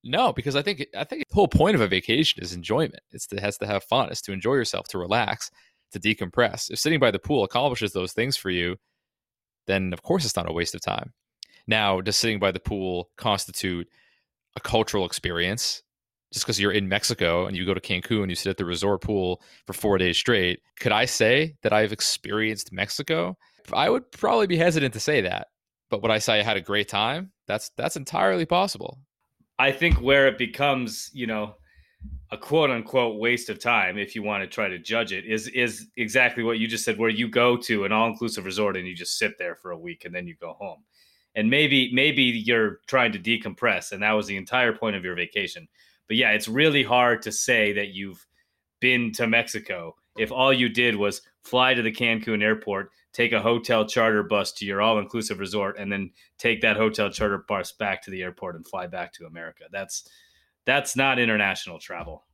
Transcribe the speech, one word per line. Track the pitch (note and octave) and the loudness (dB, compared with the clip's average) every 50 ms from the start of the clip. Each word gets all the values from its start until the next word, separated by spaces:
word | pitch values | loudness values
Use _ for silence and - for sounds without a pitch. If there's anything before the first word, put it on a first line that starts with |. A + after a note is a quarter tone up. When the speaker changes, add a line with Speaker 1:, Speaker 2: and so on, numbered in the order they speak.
| - | -4
Speaker 1:
No, | A#2+ C#3 G3 B3+ A3 A#2 | -2 2 2 2 2 2
because | - A#2+ C#3+ C3+ | 0 -2 0 0
I | C#3+ | 0
think, | C#3+ - G3+ C3 C#3+ _ - | 0 0 -4 -4 -8 _ -6
I | - D3+ | -8 -6
think | _ - D#4+ - _ | _ -6 -8 -8 _
the | - | 4
whole | G#3 G3+ | 4 4
point | - - - D3+ G3 G#3+ | 6 6 6 6 6 6
of | C#3 | 4
a | A2 | 4
vacation | F#2 F#2+ F#2 - - A2+ C3+ D#3 D#3 - - - | 4 2 0 2 2 2 4 4 2 0 -2 -6
is | F2+ | -10
enjoyment. | F#2 F2+ E2 - G#2+ C#3+ D#3+ - - - _ _ | -10 -10 -4 0 0 0 0 0 -4 -14 _ _
It's | - - - | -14 -14 -12
to, | - G2+ G2+ | -8 -8 -4
has | G2+ G#2 G2+ - | -4 -4 -4 -4
to | G#2+ | -4
have | G#2 G#2 G2 - | -2 -2 -2 0
fun. | - A2+ C3 A#2 - | 0 0 0 0 0
It's | - - - | -4 -10 -8
to | - G2 | -8 -8
enjoy | F#2+ F#2 A2+ C#3 | -2 0 0 2
yourself, | C3+ A2+ - - F#2 - - | 2 0 0 -4 -6 -6 -6
to | - | -6
relax, | F#2 F2 F2+ G#2 A#2+ A2+ - - - - - _ _ _ _ _ _ _ _ | -6 -2 0 0 2 2 0 -2 -6 -8 -14 _ _ _ _ _ _ _ _
to | - G2 | -14 -2
decompress. | - G#2+ G#2+ - G#2+ E2+ - B2 A#2+ G#2 - - - - | 0 0 0 0 -4 -2 2 2 2 2 2 -4 -8 -6
If | - - | -4 -2
sitting | - D3+ E3 D3 | 0 0 2 4
by | C3+ A#2 | 4 2
the | G2+ F#2+ | 2 0
pool | - - D3+ B2+ G2+ | -2 0 0 2 0
accomplishes | F#2 - A#2+ C3+ C#3+ B2 - A2 G2+ - | 2 0 0 0 0 0 -2 -4 -2 -2
those | F#2+ F2+ F#2 | -4 -4 -4
things | - - A#2 C3+ C3 | -2 -2 -2 -2 -2
for | - - F#2+ | -4 -4 -2
you, | F2+ F2 F2 F2 F2+ - _ _ _ _ _ _ _ _ _ _ _ _ _ _ _ _ _ | -2 0 -2 -2 -4 -6 _ _ _ _ _ _ _ _ _ _ _ _ _ _ _ _ _
then | - G2 F#2+ F#2+ F#2 F2 | -2 0 0 0 -2 -6
of | - _ | -8 _
course | - F3 F#3+ C#3+ | -2 0 0 0
it's | G#2+ - | -2 -2
not | F2+ E2+ E2 | -4 -4 -2
a | D#2+ | -2
waste | E2+ E2+ - - | -2 -2 -4 -6
of | - | -6
time. | - - - - - - _ _ _ _ _ _ - _ _ _ _ | -6 -4 -4 -4 -6 -12 _ _ _ _ _ _ -20 _ _ _ _
Now, | - A2 A2 G#2 G2+ F#2+ F#2 | 0 2 2 4 2 2 2
does | F#2 G#2 G2+ | 0 0 0
sitting | - - A2+ G#2+ G2 | 0 0 0 0 2
by | G2+ G2 | 0 0
the | F2+ F#2 | 0 -2
pool | _ - G#2+ G2 F#2 F#2 F2+ F2 F2 _ _ | _ -4 -4 -4 -2 -2 -4 -4 -6 _ _
constitute | - - A#2 G2+ F#2+ - - - - - F#2+ F2 F2 E2+ _ _ _ _ _ _ _ _ _ _ _ _ _ _ | -4 0 0 0 0 -2 -8 -8 -4 -4 -2 -2 -4 -6 _ _ _ _ _ _ _ _ _ _ _ _ _ _
a | - | -12
cultural | - - - A2 A2 - - G2+ F#2 | -4 2 2 2 2 2 0 0 0
experience? | F2 - - - - G#2+ F2+ F2 F2+ G#2 A#2+ - - - - _ _ _ _ _ _ _ _ _ _ - | 0 -4 -4 -4 -4 -2 0 0 0 0 -2 -2 -4 -4 -6 _ _ _ _ _ _ _ _ _ _ -8
Just | - - | -6 -2
'cause | - A2 F#2+ | -2 0 2
you're | G2+ G2+ | 2 2
in | F#2+ G#2 G2 F#2 | 2 2 0 0
Mexico | F#2+ G#2+ - - A#2+ - F2+ E2+ E2 F2 F#2 | -2 0 0 -2 -2 0 2 2 2 2 0
and | G2 F#2+ | -2 -4
you | F2 F#2 | -4 -2
go | F#2+ F#2+ | -2 -2
to | F#2 | -2
Cancun, | - - G2 F2 - - A#2 G#2+ G2 | -2 -4 -4 -4 -2 0 0 0 0
you | F#2+ F2 | 0 -4
sit | - - G2 | -2 -2 -4
at | F#2 | -2
the | - F#2+ | -2 -2
resort | E2+ F2 E2 G2 G2+ G2+ F#2 | -4 -2 0 0 0 0 0
pool | - - G#2+ G2 F#2 F2+ F2+ - _ - - _ _ | -2 -2 0 0 0 0 -2 -4 _ -20 -20 _ _
for | - F#2+ | -12 -10
four | - - G#2 G2 | -2 2 2 4
days | F#2 F#2 F2+ E2+ | 4 4 2 2
straight. | - - - A#2+ G2+ F2+ F2+ F2 - _ _ _ - | 2 2 2 2 2 2 0 -2 -4 _ _ _ -4
Could | - B2 | 0 2
I | G#2 G#2+ B2 | 2 2 2
say | B2 - - A2+ A2 B2 C#3 D#3 D#3+ D3 _ | 0 2 2 4 4 4 4 2 -2 -6 _
that | - A2 | 0 2
I've | G#2 G#2+ A2 G2+ G#2+ | 4 4 2 2 0
experienced | - - - - - - - G2+ G#2+ A2 A2 A2 G#2 - - F2+ | -2 -2 -2 -2 -4 -6 -6 -4 -2 -2 -2 -4 -6 -10 -10 -6
Mexico? | F#2 G2+ - - - C#3+ - D#3+ E3 F3 F3+ F#3+ _ _ _ _ _ _ - | -6 -6 -4 -4 -8 -4 -2 -2 -2 -2 -4 -6 _ _ _ _ _ _ -4
I | - - D3 G3+ | 0 0 2 2
would | A#3 C4 B3 _ | 2 0 -2 _
probably | - - - - A#3+ A3+ G#3+ | -6 -2 0 2 4 2 2
be | F#3+ F3 | 2 2
hesitant | D#3+ E3 F3+ D#3+ D#3+ C#3 C3 - | 2 4 4 4 2 0 0 -2
to | A2 | -2
say | - - D3+ C3 | -2 2 2 2
that. | F#2+ F2+ F2+ - - _ _ _ _ _ _ _ _ _ | 2 0 -2 -4 -8 _ _ _ _ _ _ _ _ _
But | A#2 G2+ | -4 0
would | G2+ A2+ | 2 2
I | A2 | 2
say | A2 - - A2 G#2+ | 2 2 2 2 2
I | G#2 | 2
had | A2+ G#2+ | 2 0
a | G2 | -2
great | E2+ - G2+ G#2 G2+ - | -2 0 -2 -2 -2 0
time? | - G2+ G#2+ A#2 C#3 E3 F#3+ F#3+ _ _ _ | -2 -2 0 0 -2 -6 -10 -14 _ _ _
That's, | - G#2 A2 - - _ | -6 -4 -4 -4 -8 _
that's | - A#2+ E3+ - | -4 -4 -4 -4
entirely | D#3+ C3+ - D#3 F3 F#3+ G3 F#3+ F3+ E3 | -6 -10 -4 -2 2 2 2 2 0 0
possible. | - E3+ F3+ G3 G3 - - - - - C3 _ _ _ _ _ _ _ _ _ _ _ - | 2 2 2 2 0 -4 -8 -10 -12 -12 -16 _ _ _ _ _ _ _ _ _ _ _ 2
Speaker 2:
I | C3 C#3 | 2 2
think | C3 - E3 E3+ E3 - | 2 2 4 4 4 4
where | A#2+ C3 C#3 C#3 C3+ | 4 4 6 8 6
it | C3+ A2 - | 6 4 2
becomes, | B2 A2+ A#2 - C#3+ C#3+ C#3 B2+ B2 A2 - - - - - | -4 -4 -2 0 0 0 2 0 -2 -6 -8 -10 -12 -12 -8
you | C3 A#2+ | -8 -6
know, | A2 A2 G#2+ G#2 G#2 - _ _ _ _ - _ _ _ _ - - - - - _ | -4 -4 -4 -6 -6 -10 _ _ _ _ -20 _ _ _ _ -16 -14 -14 -14 -12 _
a | G#2+ | -14
quote | - - - C#3+ E3 D3+ C#3 | -14 -6 0 2 4 4 4
unquote | B2+ A#2 G#2+ - - C3 B2 A#2 G#2+ G#2 | 0 -2 -4 0 2 2 2 2 0 0
waste | A2 A#2 B2 B2 - - | 0 0 0 0 -2 -8
of | G#2 - | -10 -4
time, | - A#2+ A#2+ A2 F#2+ F2+ F2+ G#2 | 0 2 2 2 2 0 -2 -4
if | G2+ G2 - | -6 -6 -6
you | A2+ G2+ | -6 -4
wanna | G#2 G#2+ G2 F#2+ | -4 -4 -4 -6
try | F2 - - G#2+ | -6 -4 -4 -4
to | F#2+ F2+ E2+ | -4 -4 -8
judge | D#2+ - A2 A#2 A#2 F#2 F#2+ | -6 -4 -2 -2 -2 -2 -6
it, | F#2 G2+ | -8 -4
is, | A2 A2 G#2+ - - | -4 -4 -4 -4 -4
is | - C3 B2 A#2 G#2+ - - - _ | 0 0 0 0 -2 -8 -16 -16 _
exactly | - A#2 G#2+ G#2+ C3 B2 A#2+ A#2 A#2+ A2+ | -6 -6 0 2 4 4 4 2 0 -2
what | A2+ A#2 | 0 0
you | A2+ A2 | 0 -2
just | A2+ A2+ A2 - | -2 -2 -2 -2
said, | A#2+ G#2+ | -2 -2
where | G#2 A#2 A2+ | 0 0 0
you | A2 G#2+ A#2+ | 2 0 -2
go | A2 A2+ B2 A#2+ B2 B2 | 0 2 4 4 4 4
to | A#2+ - - A#2 G#2 G2 | 2 0 -2 -2 0 0
an | G2 | 2
all-inclusive | G#2+ A2 A2+ A#2 A2 - A#2+ A2+ - A2 F2+ | 2 2 2 0 0 -4 -6 -6 -6 -6 -8
resort | F#2+ F2+ G2+ G#2+ G2+ F#2+ | -6 -2 0 0 0 -2
and | F#2 F2+ | -4 -8
you | F2+ F2+ | -10 -10
just | E2+ F2 - - - | -10 -8 -8 -4 -2
sit | A2 G#2 - | -2 -4 -4
there | - F2+ F2 E2 | -6 -8 -8 -8
for | - - F#2 | -10 -12 -12
a | F2 | -12
week | E2 E2+ F2 E2+ _ - | -10 -12 -14 -14 _ -16
and | F2 F2 | -10 -10
then | F2+ F2+ | -10 -10
you | F2 - | -10 -14
go | _ F2 E2 - | _ -14 -14 -14
home. | _ G3+ F#3+ E3 _ _ _ _ _ _ _ _ _ _ _ _ | _ -12 -14 -14 _ _ _ _ _ _ _ _ _ _ _ _
And | A2 G#2+ | 0 2
maybe, | A2 C3+ C#3+ D3+ C#3 C#3 C3+ B2+ A#2+ A#2+ | 4 4 4 4 4 4 2 2 2 2
maybe | B2+ C#3 D3+ C#3+ C#3 C3 | 2 2 4 4 4 2
you're | B2 A#2 A2+ A2 A#2+ A#2+ A2+ A2 G#2 E2+ - _ | 2 2 0 0 2 2 2 2 0 -2 -8 _
trying | - - C3 B2 A2+ | 0 2 2 2 2
to | G#2+ F#2+ | 0 -2
decompress | F2 A2 A#2 A2 A2 A2 F2 - B2 A#2 G2 F2 - - | -2 -2 -2 -2 -2 -8 -6 -2 0 0 0 0 -4 -8
and | G2+ F#2+ | -8 -2
that | G2+ G#2+ A2 | 0 0 0
was | G#2+ G2+ | 0 0
the | G2+ G2 | -2 -8
entire | G2 F#2 - B2 B2+ B2 A#2 A2 | -8 -6 -2 0 2 2 2 0
point | - A#2+ G#2+ G2+ | -2 -4 -4 -4
of | F#2+ F2+ | -4 -6
your | F#2 F2+ | -6 -4
vacation. | F2 F2 E2+ - G#2+ G2 F2 - E2 D#2+ _ _ _ _ _ _ _ _ | -4 -6 -4 -4 -4 -4 -4 -8 -14 -18 _ _ _ _ _ _ _ _
But | - A2 | -2 0
yeah, | A#2 B2 A2 | 2 4 4
it's | G#2+ G#2+ G#2+ | 4 2 0
really | A2 A2 C3+ D3+ D#3+ C#3+ C#3+ B2+ | -2 0 4 4 4 4 4 2
hard | - B2 B2 B2 A#2+ A#2 A2 | 4 4 6 6 4 4 0
to | - A2+ | -2 -6
say | G#2+ - - - B2 A2+ G#2+ G#2 G2+ | -4 -4 0 2 4 4 4 2 2
that | G#2 G2+ G2 | -2 -4 -4
you've | F#2 F#2+ G2 G2 F2+ - _ _ _ _ _ _ _ _ _ _ _ _ | -6 -10 -10 -10 -12 -16 _ _ _ _ _ _ _ _ _ _ _ _
been | - B2+ B2+ B2 A#2+ A2+ A2 | 2 4 4 4 0 -2 -2
to | - B2 | -2 0
Mexico | A2 A2+ A#2 A2+ - - G#2+ - - F#2+ F2 E2+ E2 - _ _ _ _ | 2 2 2 0 0 -8 -10 -8 -8 -10 -10 -10 -14 -16 _ _ _ _
if | - A2 A2 | -4 -4 -2
all | B2 B2+ C3 C3+ | 2 2 4 4
you | C3+ B2 B2 A#2 | 4 4 2 0
did | G2+ A#2+ B2 A#2+ G#2+ | 2 2 2 2 2
was | G2+ G#2 G2+ F#2+ - _ _ _ _ _ | 2 0 0 -2 -4 _ _ _ _ _
fly | - B2 B2 B2+ C3 C3 | 0 2 4 4 4 4
to | A#2+ | 2
the | A2+ A2+ | 0 -2
Cancun | A2 - B2 A#2 A2+ G#2+ A2 A#2+ A2 G#2 G#2 | -2 0 0 0 0 0 -2 -2 0 2 2
airport, | A2 A2 A2 - G#2+ G2 F#2+ G2+ - _ _ _ _ - | 2 0 0 -2 -6 -4 -6 -6 -10 _ _ _ _ -2
take | - A#2+ A#2 | 0 0 2
a | A#2 G#2 | 2 2
hotel | G2+ A#2 A#2 A#2 A#2 - A#2+ A2 G#2+ | 2 2 0 0 2 2 2 2 2
charter | G#2+ - B2 A2+ A2+ G#2+ G#2+ | 2 2 2 4 4 2 2
bus | G2+ - G#2+ G2+ F#2+ - - | 0 0 0 0 0 -2 -6
to | - G#2 | -8 -8
your | G2+ G2 G2 | -4 0 2
all-inclusive | G#2 A2+ A2+ G#2+ G2 - - A#2+ G#2+ - G2+ F#2 | 4 4 4 2 0 -2 -6 -6 -4 -4 -6 -6
resort, | G2 F2+ G2+ G#2+ G2 G2 - G#2 | -6 -4 -2 -2 -2 -2 -6 -6
and | G2+ G2 | -6 -4
then | G2+ G2 G2 F#2 _ _ _ _ _ | -4 -4 -4 -8 _ _ _ _ _
take | - - A#2+ A2+ A2 | -2 0 0 0 2
that | A2+ A2 G#2+ | 2 0 2
hotel | A2+ A2 G#2+ G#2+ - G#2 G2 | 4 2 2 2 0 -2 -2
charter | - - A2 G#2 G2+ F#2 - | 0 -2 -2 -2 -2 -4 -4
bus | - G#2 F#2+ F2 - | -4 -4 -4 -4 -8
back | - _ A2 G2+ F#2+ - - | -8 _ -4 -4 -4 -6 -8
to | - | -12
the | F#2+ F#2 | -10 -8
airport | F2+ F2+ F2 - - F2+ F2 | -8 -10 -10 -10 -12 -12 -12
and | E2 E2 | -12 -14
fly | - - F#2 F2+ | -10 -10 -10 -10
back | F2 F2+ F2+ F2 E2+ - | -8 -8 -10 -10 -10 -12
to | - E2+ | -20 -20
America. | D#2+ D#2+ E2+ E2 D#2+ D#2+ _ E2 D#2+ | -18 -16 -16 -16 -16 -16 _ -20 -12
That's, | F#2+ G2 F#2+ F#2+ - - - - - - _ _ _ _ _ _ _ _ _ | -10 -10 -10 -8 -10 -12 -12 -14 -20 -20 _ _ _ _ _ _ _ _ _
that's | A#2+ C3+ C#3+ C#3 - - | 2 2 2 2 0 0
not | C3 C3+ C3+ C3 B2 | 2 2 2 4 2
international | A#2+ A2+ A2 G#2 G2+ G2 F#2 - - F#2 E2+ E2 | 2 2 4 2 2 2 0 -4 -8 -12 -14 -16
travel. | - - F#2 E2+ E2+ D#2+ D#2 - _ _ | -14 -12 -12 -12 -10 -12 -14 -16 _ _